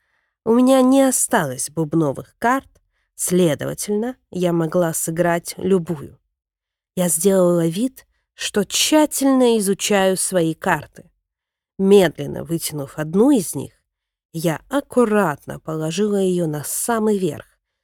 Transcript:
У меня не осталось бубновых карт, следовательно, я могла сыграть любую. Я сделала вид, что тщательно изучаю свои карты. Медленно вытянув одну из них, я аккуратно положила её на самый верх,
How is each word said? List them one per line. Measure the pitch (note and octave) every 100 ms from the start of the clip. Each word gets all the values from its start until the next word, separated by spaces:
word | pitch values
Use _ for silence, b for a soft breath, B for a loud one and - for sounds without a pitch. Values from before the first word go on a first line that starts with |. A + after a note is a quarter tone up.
| _ _ _ _
У | -
меня | A#3 B3+ C4
не | B3+ C4+
осталось | C4+ - - A3 D3 B2+ -
бубновых | E3 D#3 E3 D3+ B2+ - _
карт, | A#3 C4+ - _ _ _ _
следовательно, | - - F3+ E3+ C#3+ C3+ D3 - G#3 A#3+ B3+ _
я | F3+ F3
могла | E3+ D#3+ F3+ E3
сыграть | D#3+ - E3 E3+ E3+ - -
любую. | F#3 F#3+ E3 D3+ C#3 - _ _ _ _ _ _ _ -
Я | F3+
сделала | D#3+ G3 F#3+ F3 F3 E3
вид, | E3+ B3+ - _ _ _
что | _ - G#3
тщательно | F#3+ - - D#4 D4 - C4+ C4 B3 A3+
изучаю | G3 G3 - G3+ F#3+ F#3
свои | - F#3 E3
карты. | D#3 F#3+ D#3 - - - _ _ _ _ _ _ -
Медленно | G3 G3+ F3 - C#3+ -
вытянув | C#3 E3 - D3+ C3+ -
одну | D#3 F3+ C4
из | C4 E3
них, | C#3+ - _ _ _ _ _ _
я | E3 E3 D#3 _
аккуратно | C#4 - B3+ A#3 G#3 F#3 C#3 - C#3+
положила | - D#3 D#3 E3 G#3+ G3+
её | F#3+ F3+ E3
на | D3+
самый | C#3+ - - A3+ G#3+ G3+
верх, | F3+ C#3 - _ _ _